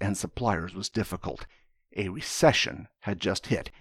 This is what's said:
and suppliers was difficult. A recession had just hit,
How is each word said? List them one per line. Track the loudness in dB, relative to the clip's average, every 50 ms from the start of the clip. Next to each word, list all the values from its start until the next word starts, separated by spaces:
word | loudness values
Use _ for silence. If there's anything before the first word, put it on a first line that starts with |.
and | -2 -2 0
suppliers | -2 -4 -6 -4 -2 0 2 2 0 0 -4 -6
was | -6 -6 -4
difficult. | -2 -2 -2 -2 -4 -6 -6 -6 -6 -6 -10 -14 -16 -20 _ _ _ _ _ _ -6
A | -4 -4 -4
recession | -4 -6 -6 -6 2 6 8 8 8 6 2 0 -2 -8 -10 -14 _ _
had | -4 -4 -4 0
just | 0 0 0 0 0
hit, | -2 -2 -2 -2 -6 -14 -18